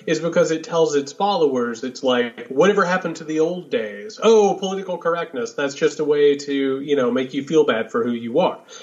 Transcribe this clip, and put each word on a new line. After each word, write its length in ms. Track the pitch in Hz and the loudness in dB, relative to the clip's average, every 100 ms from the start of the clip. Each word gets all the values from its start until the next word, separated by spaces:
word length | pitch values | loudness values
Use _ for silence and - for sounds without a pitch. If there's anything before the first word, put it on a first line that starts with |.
| - | -4
Is 160 | 160 | -2
because 300 | 165 175 156 | 0 2 2
it 120 | 160 | 0
tells 320 | - 170 156 143 | -2 0 2 2
its 160 | 135 | -2
followers, 720 | - 202 196 151 127 120 113 | -2 -2 2 2 2 -2 -4
it's 200 | 131 120 | -8 -4
like, 440 | 131 123 120 - - | 0 0 0 -6 -8
"Whatever 380 | 135 185 202 180 | 2 4 4 2
happened 320 | 180 175 156 | 0 -4 -8
to 80 | 156 | -6
the 160 | 156 | 0
old 280 | 160 180 170 | 0 -2 -4
days? 480 | 127 110 101 107 - | -4 -4 -10 -14 -2
Oh, 320 | 208 226 202 180 | 4 6 4 2
political 420 | 190 190 180 175 | -4 -6 -6 -4
correctness, 540 | 170 170 165 131 113 | -2 -2 -4 -6 -6
that's 220 | - 139 - | -4 -4 0
just 240 | 156 - | -2 0
a 60 | 147 | 0
way 320 | 147 147 139 | 4 4 4
to, 420 | 143 139 135 135 | -2 -2 -2 -2
you 160 | 147 139 | 0 0
know, 160 | 123 | 2
make 220 | 123 131 | 0 -2
you 100 | 139 | -6
feel 220 | 135 160 143 | 0 2 4
bad 260 | 113 110 | 2 -2
for 100 | 123 120 | -2 -2
who 80 | |
you 260 | 117 117 131 | -4 -2 0
are." 200 | 170 - - - | 0 -2 -14 -20